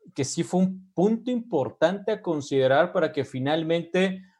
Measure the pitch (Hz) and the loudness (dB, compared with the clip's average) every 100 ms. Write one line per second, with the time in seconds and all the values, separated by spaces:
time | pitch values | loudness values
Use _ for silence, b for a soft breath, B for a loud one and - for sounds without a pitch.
0 | 190 - 131 - 165 185 185 190 - - | -14 -6 -4 -4 -2 0 0 -2 -8 0
1 | 202 226 247 247 240 156 113 - 165 196 | 2 2 -2 -4 -2 -2 -2 0 0 0
2 | 208 214 175 156 135 135 131 139 175 160 | -4 -4 -4 -6 -2 2 4 4 2 0
3 | 156 147 131 127 135 160 160 170 170 180 | 0 -2 -6 -4 -2 -2 0 -2 0 0
4 | 190 190 B B | 0 -2 B B